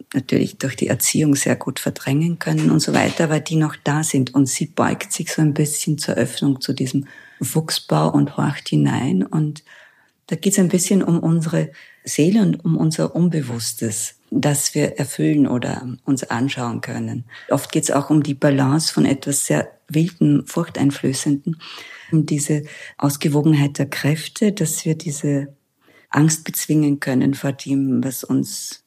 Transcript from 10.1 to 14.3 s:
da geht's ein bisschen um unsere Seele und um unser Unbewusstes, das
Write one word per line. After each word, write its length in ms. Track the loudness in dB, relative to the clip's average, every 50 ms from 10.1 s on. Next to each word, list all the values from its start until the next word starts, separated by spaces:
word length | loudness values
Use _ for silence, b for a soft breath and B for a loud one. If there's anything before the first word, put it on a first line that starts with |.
| b b _ -8
da 100 | -8 -2
geht's 200 | 0 0 4 4
ein 120 | 4 4
bisschen 340 | 4 2 2 4 2 2 4
um 160 | 4 2 2
unsere 500 | 2 2 2 2 0 0 0 0 -2 -2 B B B B B B B
Seele 380 | -8 0 2 2 4 4 4 4
und 200 | 4 2 0 0
um 140 | 0 2 2
unser 380 | 2 0 2 0 -2 -2 2
Unbewusstes, 1000 | 2 2 2 2 0 -2 -4 -6 -6 -6 -6 -6 -4 -4 -4 -4 -4 -6 -8 -10 _ _
das 440 | _